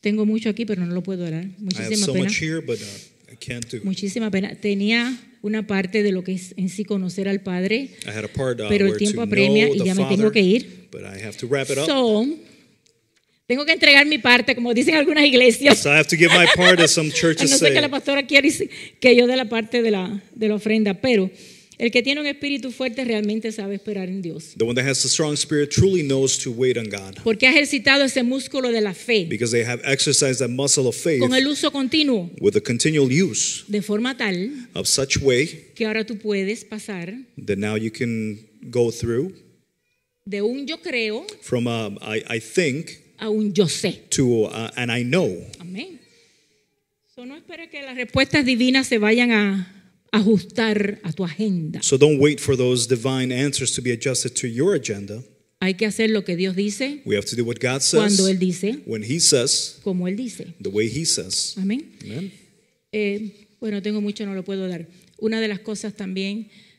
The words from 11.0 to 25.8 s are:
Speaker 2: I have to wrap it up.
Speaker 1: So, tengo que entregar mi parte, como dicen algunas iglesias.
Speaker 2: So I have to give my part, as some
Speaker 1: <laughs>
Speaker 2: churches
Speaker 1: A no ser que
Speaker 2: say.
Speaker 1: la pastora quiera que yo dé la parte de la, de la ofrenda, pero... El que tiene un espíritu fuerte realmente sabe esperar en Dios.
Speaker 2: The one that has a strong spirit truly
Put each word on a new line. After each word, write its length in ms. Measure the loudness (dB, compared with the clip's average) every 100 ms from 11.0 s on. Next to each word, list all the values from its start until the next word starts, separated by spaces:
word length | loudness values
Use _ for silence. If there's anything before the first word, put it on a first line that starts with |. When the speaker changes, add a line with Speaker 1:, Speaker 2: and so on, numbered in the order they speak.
Speaker 2:
I 200 | -14 -12
have 140 | -12 -10
to 100 | -4
wrap 220 | -2 -2
it 80 | -2
up. 80 | 0
Speaker 1:
So, 400 | 2 2 2 0 -4 -12 -20 _ _ _ _ _ _ _ _ _
tengo 180 | -2 0
que 60 |
entregar 320 | 2 6 8 6
mi 120 | 2
parte, 340 | 4 4 4 0
como 180 | 0
dicen 220 | 2 4 4
algunas 300 | 4 4 6
iglesias. 540 | 8 6 6 6 6
Speaker 2:
So 100 | 6
I 80 | 4
have 120 | 4
to 80 | 6
give 120 | 6
my 160 | 8 6 6
part, 240 | 6 6
as 120 | 6
some 180 | 4 0
Speaker 1:
<laughs> 20 |
Speaker 2:
churches 360 | 2 0 2 2
Speaker 1:
A 40 |
no 40 | 4
ser 120 | 4
que 40 | 4
Speaker 2:
say. 60 |
Speaker 1:
la 80 | 2
pastora 380 | -2 -2 -2 2
quiera 200 | 4 4 0 -6 -8 -20 _
que 160 | 6 6
yo 100 | 6
dé 80 | 2
la 80 | 0
parte 320 | -4 -2 0
de 100 | 2
la, 300 | 0 -2 -6 -10 -4
de 120 | -2
la 60 | -2
ofrenda, 440 | 0 2 2 0
pero... 300 | 2 2 2 -4 -20 -20 _ _
El 120 | 0
que 120 | 0
tiene 160 | 0 -2
un 80 | -4
espíritu 440 | -4 -4 -4 -6
fuerte 340 | -6 -6 -4 -2
realmente 460 | -2 -2 -2 -4
sabe 220 | -8 -8 -8
esperar 340 | -8 -8 -6
en 120 | -8
Dios. 320 | -8 -10 -14 -4
Speaker 2:
The 80 | -2
one 100 | 0
that 100 | 0
has 180 | 0 0
a 20 |
strong 240 | 0 0 -2
spirit 340 | -2 0 0
truly 320 | 2